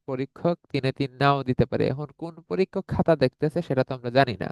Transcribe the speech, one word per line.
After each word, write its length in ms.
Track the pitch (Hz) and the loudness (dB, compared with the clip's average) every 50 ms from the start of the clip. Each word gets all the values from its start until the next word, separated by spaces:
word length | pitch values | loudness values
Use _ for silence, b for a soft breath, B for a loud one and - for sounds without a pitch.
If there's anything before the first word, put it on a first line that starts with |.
| _ | _
পরীক্ষক 520 | - 135 131 135 - _ - - 175 175 - _ _ | -8 -6 -6 -6 -8 _ -4 -2 -2 -2 -2 _ _
তিনে 200 | - 139 123 131 | -4 -2 -2 -2
তিন 200 | - - 143 127 127 127 | -2 -2 -4 -6 -2 2
নাও 240 | 139 143 143 139 131 | 2 2 2 2 0
দিতে 220 | 127 123 - 120 | 0 2 2 2
পারে। 220 | - 120 117 107 - | 2 2 0 0 0
এখন 200 | 131 139 151 143 - - | -2 -4 -6 -10 -10 -12
কোন 180 | 160 170 165 165 165 _ | -12 -12 -12 -14 -8 _
পরীক্ষক 380 | 180 180 190 - - 196 - - | -2 -2 -2 -2 -2 -6 -6 -2
খাতা 280 | - - - - 165 | -2 0 2 2 4
দেখতেছে 460 | 139 131 131 - _ 147 156 - 147 | 4 2 0 0 _ -4 -2 -2 -4
সেটা 220 | - - 135 127 127 | -4 0 0 0 0
তো 100 | - 135 | 0 -4
আমরা 160 | 123 120 120 | -8 -8 0
জানি 280 | 120 135 139 123 101 90 | 2 2 2 2 0 -4
না। 100 | - - | -6 -8